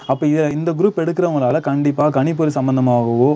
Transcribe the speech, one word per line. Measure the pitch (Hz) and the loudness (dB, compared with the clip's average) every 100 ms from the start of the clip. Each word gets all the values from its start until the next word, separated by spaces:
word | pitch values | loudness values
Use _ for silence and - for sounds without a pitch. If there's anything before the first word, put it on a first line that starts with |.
| - | -6
அப்ப | 135 151 | -2 0
இத, | 156 151 | 0 0
இந்த | 147 165 | -2 -4
குரூப் | 156 202 196 | 0 0 0
எடுக்கிறவங்களால | 165 170 175 151 123 151 | -4 -2 -2 0 0 0
கண்டிப்பா | 147 139 143 139 151 | -2 0 0 0 0
கணிப்பொறி | 139 147 160 156 | 2 -2 0 -2
சம்பந்தமாகவோ, | 143 131 131 127 123 117 117 131 | -2 -2 0 2 2 0 2 2